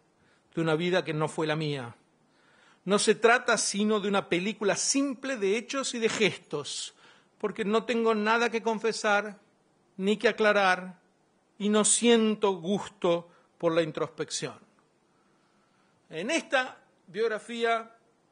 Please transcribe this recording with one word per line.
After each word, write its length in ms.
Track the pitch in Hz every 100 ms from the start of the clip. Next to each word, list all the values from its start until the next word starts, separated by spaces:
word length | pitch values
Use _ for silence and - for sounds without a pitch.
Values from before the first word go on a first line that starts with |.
| _ _ _ _ _
de 60 | -
una 160 | 160 156
vida 280 | 175 180
que 100 | 151
no 120 | 156 156
fue 220 | 165 156
la 80 | 151
mía. 400 | 156 143 120 - _ _ _ _ _ _ _ _
No 140 | - 202
se 160 | 220
trata 440 | 214 226 240 233 214
sino 420 | - 202 214 214
de 80 | 196
una 200 | 196 190
película 460 | 175 190 214 202
simple 600 | 175 - 277 277 247 262 262
de 200 | 196 220
hechos 380 | 233 277 262
y 60 | 247
de 80 | 220
gestos, 880 | - 202 - - 147 139 - - - - - _ _
porque 260 | 208 190
no 200 | 202 220
tengo 280 | 220 233 226
nada 380 | 214 208 233 233
que 100 | 226
confesar 760 | 208 214 226 214 220 202 208 196 _ _ _ _ _ -
ni 180 | 190 214
que 100 | 226
aclarar 720 | 208 214 202 190 180 185 180 _ _ _ _ _ -
y 100 | 208
no 160 | 214
siento 720 | 208 - 233 233 220 208 202 185
gusto 760 | 165 202 - - 180 170 170 _ _ _
por 160 | 170
la 100 | 165
introspección". 760 | 160 147 147 - 151 - 143 110 _ _ _ _ _ _ _ _ _ _ _ _ _ _ _
En 220 | 160 208
esta 440 | 320 - 269 254 - _ _ _
biografía 880 | 175 226 208 208 233 233 226 220 - _ _ _